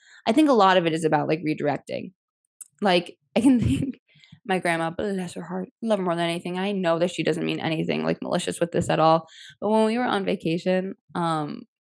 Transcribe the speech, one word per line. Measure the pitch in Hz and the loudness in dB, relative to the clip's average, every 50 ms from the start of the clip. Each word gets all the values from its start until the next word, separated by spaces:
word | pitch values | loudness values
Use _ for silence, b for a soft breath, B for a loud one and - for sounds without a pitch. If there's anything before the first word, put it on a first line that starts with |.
| b b b b b - | b b b b b 0
I | 226 | 2
think | 285 311 285 | 4 4 6
a | 269 | 6
lot | 220 196 190 185 | 6 6 6 6
of | 185 170 | 6 4
it | 165 | 2
is | 156 165 170 | 2 0 2
about, | 156 156 151 143 135 | 2 2 2 2 0
like, | 156 160 180 151 | -2 -2 -2 -4
redirecting. | 151 - 147 147 135 - - - 127 123 - - - _ _ _ _ _ _ _ _ - - - _ _ | -4 -2 -2 -2 -2 -2 -6 -8 -10 -8 -10 -12 -16 _ _ _ _ _ _ _ _ -20 -20 -20 _ _
Like, | 202 202 180 180 175 - - _ _ _ - - | 0 2 2 2 0 -2 -8 _ _ _ -2 2
I | |
can | - 285 262 240 | 4 6 4 4
<laughs> | |
think | 208 - 262 - - 277 - - b b b b b b b b - | 4 2 0 0 -2 -4 -8 -10 b b b b b b b b -6
my | - 190 180 | -4 -2 0
grandma, | 175 180 165 165 165 165 | 0 0 0 0 -2 -2
bless | 175 - - 208 196 190 185 175 - | -4 -4 -4 -4 -4 -4 -6 -8 -10
her | 190 175 | -12 -12
heart, | 165 180 190 185 - _ _ | -10 -8 -8 -8 -10 _ _
love | - 226 214 196 | -2 -2 0 0
her | 185 | 0
more | 180 170 | 0 -2
than | 170 170 170 | 0 -2 -2
anything. | 170 175 175 175 175 185 | -2 -4 -6 -6 -6 -4
I | 190 202 208 | -4 -4 -2
know | 190 190 165 165 165 | -2 0 0 0 2
that | 170 185 | 0 -2
she | - - 165 | -2 -2 -2
doesn't | - 160 165 160 | -2 -2 -2 -2
mean | 160 160 156 | -4 -4 -4
anything, | - 160 165 160 170 175 156 156 156 | -4 -4 -4 -2 -2 -2 -2 -2 -2
like, | 160 170 - | -2 -4 -4
malicious | - 64 - 180 - 180 175 - | -4 -4 -4 -2 -2 -4 -4 -4
with | 170 170 | -4 -2
this | - 175 170 - | 0 -2 0 0
at | 160 160 | 2 4
all. | 160 160 160 165 165 B B B B B B B | 4 4 4 4 2 B B B B B B B
But | - 202 | -2 0
when | 214 220 220 | 2 2 2
we | 214 220 240 | 2 0 0
were | 247 | -2
on | 247 - 202 196 | -2 -2 -2 -2
vacation, | 180 180 202 - 165 160 170 - 185 185 185 185 190 196 - _ _ - | -2 -4 -2 -2 -2 -4 -2 0 0 0 0 -2 -4 -8 -14 _ _ -6
um, | 180 170 165 160 156 151 147 - - - - _ _ _ | -4 -2 -2 -2 -2 -4 -6 -8 -12 -16 -18 _ _ _